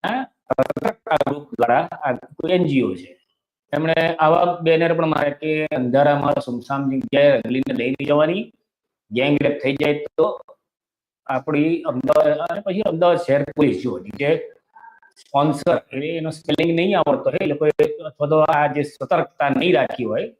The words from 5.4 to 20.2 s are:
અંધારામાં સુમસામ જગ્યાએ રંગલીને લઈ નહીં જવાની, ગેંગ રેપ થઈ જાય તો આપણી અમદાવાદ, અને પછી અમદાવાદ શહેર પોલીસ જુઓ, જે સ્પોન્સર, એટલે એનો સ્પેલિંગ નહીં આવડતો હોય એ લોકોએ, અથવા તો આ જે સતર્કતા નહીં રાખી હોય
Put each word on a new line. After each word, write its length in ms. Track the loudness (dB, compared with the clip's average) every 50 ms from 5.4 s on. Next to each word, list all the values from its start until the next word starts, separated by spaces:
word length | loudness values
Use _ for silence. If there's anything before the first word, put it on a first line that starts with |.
| -4 -4 -2 -2 -2
અંધારામાં 680 | -4 -2 -2 -2 2 2 4 4 4 4 2 2 0 0
સુમસામ 560 | -2 -2 -6 -8 -10 -6 -6 -6 -4 -2 -2
જગ્યાએ 420 | -2 -2 -4 0 2 4 6 6
રંગલીને 420 | 4 4 0 -2 -2 -2 -2 -4 -4
લઈ 180 | -4 -2 -4
નહીં 160 | -4 -4 -2 0
જવાની, 440 | 2 2 2 2 0 -4 -6 -10 _ _ _ _ _ _ _ _ _ _ _ _
ગેંગ 300 | -2 -2 2 2 2 2
રેપ 200 | 2 0 -2 0 -2
થઈ 100 | -4 -2
જાય 320 | 0 0 0 0 -2 -4 -8 _ 0
તો 240 | 0 0 0 -8 -14 -20 -20 _ _ _ _ _ _ _ _ _ _ _ _ _ _ -6
આપણી 540 | -6 -4 -4 -2 0 0 0 0 0 -2
અમદાવાદ, 560 | -4 -4 -6 -4 -2 0 2 2 4 2 2 0
અને 240 | -2 -6 -6 -6
પછી 200 | -6 -6 -4 -2
અમદાવાદ 360 | -2 -2 0 2 4 4 4 2
શહેર 260 | 2 0 0 0 0
પોલીસ 400 | -2 0 0 2 2 2 -2 -4
જુઓ, 160 | -6 -6 -6
જે 520 | -10 -14 -10 -4 -2 0 0 -2 -2 -10 -18 _ _ _ _ -20 -20 -20 _ _ _ _ _ _
સ્પોન્સર, 600 | _ _ 0 0 2 2 0 0 0 0 0 0
એટલે 400 | -2 _ -10 -8 -8 -6 -6 -6
એનો 120 | -6 -8
સ્પેલિંગ 460 | -8 -10 -4 -4 -2 0 0 0 2
નહીં 240 | 0 0 2 2 2
આવડતો 300 | 2 2 0 0 0 -2
હોય 80 | -2 0
એ 40 | -2
લોકોએ, 240 | -2 -2 0 0 0 2 _ 0 0 0 -6 -10
અથવા 220 | -14 -6 _ -2 2
તો 120 | 4 4
આ 280 | 4 4 4 2 2 0
જે 160 | 0 -2 -4
સતર્કતા 680 | -4 -6 _ -4 -2 0 0 0 -4 _ _ -2 0
નહીં 260 | 0 2 2 2 4
રાખી 280 | 2 2 0 -2 -6 -4
હોય 320 | -4 -2 -4